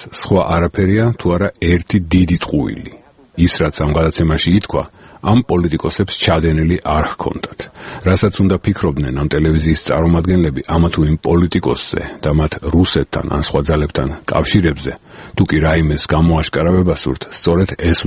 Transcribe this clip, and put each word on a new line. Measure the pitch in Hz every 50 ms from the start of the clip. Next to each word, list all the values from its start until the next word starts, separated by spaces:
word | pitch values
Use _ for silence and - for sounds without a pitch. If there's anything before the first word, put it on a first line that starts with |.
| - -
სხვა | - - - - 104 92 80 - 82
არაფერია, | 85 85 85 - - 95 92 101 107 113 120 117 -
თუ | - 90 87
არა | 87 98 - - _
ერთი | - 85 90 82 - - - 101
დიდი | 85 78 87 92 90 82 85 - -
ტყუილი. | - 78 73 62 - - - - - - - _ _ _ - - _ - 85 85
ის, | 90 - -
რაც | 85 78 - - 76
ამ | 76
გადაცემაში | 76 82 80 80 - - 85 80 78 76 - 85 90
ითქვა, | 104 - - - 71 67 - - - - - - - -
ამ | 85 110 123 120
პოლიტიკოსებს | - - 90 87 82 78 78 - 80 - - 98 - - - -
ჩადენილი | - 82 82 82 82 78 78 80 82 85 - -
არ | - 78 78 78 -
ჰქონდათ. | - - - - - - - - - - - - - - - - - - - 90
რასაც | 95 95 - 101 - -
უნდა | 98 92 92 90 -
ფიქრობდნენ | 107 95 - - 85 71 71 73 65 64 69
ამ | 73 73
ტელევიზიის | 71 78 78 78 80 78 76 80 80 - - -
წარმომადგენლები | 64 78 82 85 85 85 82 90 92 90 85 76 65 67 -
ამა | - 82 85 85 85
თუ | - - 78 76
იმ | 80 - - -
პოლიტიკოსზე | 85 85 90 85 - 90 - 64 60 - - - - - - - - - -
და | 76 73 78
მათ | 78 73 - - - -
რუსეთთან | 85 85 90 - - 78 - - - - - - -
ან | 73 76
სხვა | - - 73 71 80
ძალებთან | 80 78 73 73 - 78 67 69 71 - - -
კავშირებზე, | - - 78 - - 107 87 80 73 71 69 67 - - _ - - - - - -
თუ | - 95
კი | - 76 78
რაიმეს | 78 78 80 82 80 76 73 73 - -
გამოაშკარავება | 76 78 85 85 80 80 78 - - 69 80 87 92 92 90 87 76
სურთ, | - - - 65 - - - -
სწორედ | - - 85 85 87 98 - - - 87
ეს | 82 82 - -